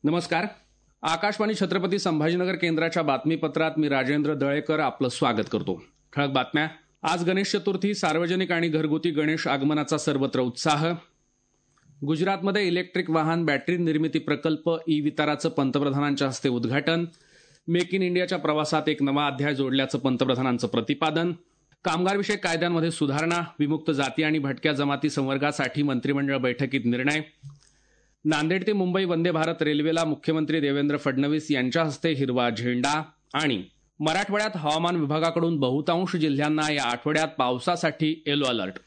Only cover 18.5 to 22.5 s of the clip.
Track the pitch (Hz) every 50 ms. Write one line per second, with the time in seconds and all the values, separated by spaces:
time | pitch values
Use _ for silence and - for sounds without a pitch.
18.5 | 151 151 156 - - 156 139 156 151 151 143 139 135 143 147 143 135 127 143 147
19.5 | 147 131 139 131 127 135 135 131 - 131 120 135 127 120 139 127 131 120 131 131
20.5 | 123 117 - 110 - 117 110 - 147 139 165 156 151 165 170 175 170 170 _ _
21.5 | _ _ _ _ _ _ _ 180 160 170 180 185 196 202 202 196 208 202 - 180